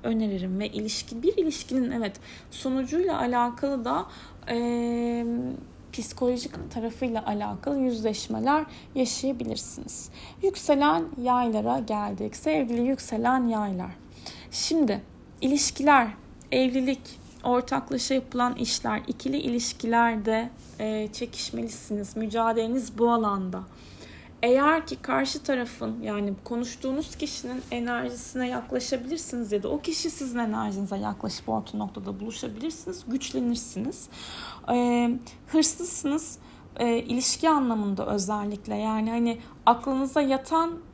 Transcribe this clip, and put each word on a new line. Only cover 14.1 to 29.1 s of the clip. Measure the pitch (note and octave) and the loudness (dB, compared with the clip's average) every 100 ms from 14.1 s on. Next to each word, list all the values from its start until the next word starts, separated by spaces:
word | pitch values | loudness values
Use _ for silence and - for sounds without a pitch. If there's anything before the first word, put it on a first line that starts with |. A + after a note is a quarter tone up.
| - - - - | -16 -14 -14 -10
Şimdi | - - D#4+ A#3+ G3+ - - - - | -4 2 4 4 2 -4 -18 -20 -2
ilişkiler, | C4 C#4+ - - C#4+ C4+ A3 - - - - | 2 4 2 4 8 8 6 -2 -16 -20 0
evlilik, | C4 C4 C4 C4 C4 - - - - | 4 4 2 0 -2 -6 -18 -18 -6
ortaklaşa | - B3 B3 C4+ - C4 - | 2 2 2 -2 -2 -2 2
yapılan | C4 C4 B3 B3 B3 | 0 0 0 0 0
işler, | A#3 - A#3 G#3+ - | -2 -2 0 -2 -4
ikili | B3+ C4 C#4+ | -4 -2 -2
ilişkilerde, | B3+ A#3+ A#3+ - A3+ A#3 A#3 A3 G#3+ A3 B3 - - - | 0 0 -2 -4 2 4 4 2 2 0 0 -8 -14 -6
e, | G#3+ G#3+ G#3+ | -4 -2 -4
çekişmelisiniz. | - A#3+ - - A#3 A3+ - - G#3 G3+ A3 | -6 -8 -6 -6 -6 -6 -6 -4 -4 -4 -4
Mücadeleniz | A3 A3+ A3+ A3+ A3+ B3+ A#3 A3 | -2 2 2 2 2 0 -2 4
bu | A#3 | 4
alanda. | A#3 G#3 G3 F#3 F#3 F#3+ - - - - - - - | 6 4 0 -2 -6 -8 -16 -18 -18 -18 -18 -20 0
Eğer | A#3+ C4 D4 D#4+ D#4+ | 6 8 8 4 2
ki | C4 | -8
karşı | - C4 C4+ D4+ | 0 0 0 -2
tarafın, | - B3+ A#3 - A3+ A3+ | 0 0 -2 -6 -6 -4
yani | A3 G#3 G3+ G3 | -4 -2 -2 -4
konuştuğunuz | - A#3+ A#3+ - C4 C#4 D#4 - | -4 -4 -4 -4 -2 -2 -4 -6
kişinin | D4 - B3 B3+ - | -6 -6 -6 -8 -4
enerjisine | A#3+ A#3 A#3+ B3+ A#3+ - B3+ B3 | -4 -2 -2 -2 -6 -6 -2 -2
yaklaşabilirsiniz | B3 - B3+ B3 B3+ B3+ | -2 -2 -2 0 -2 -2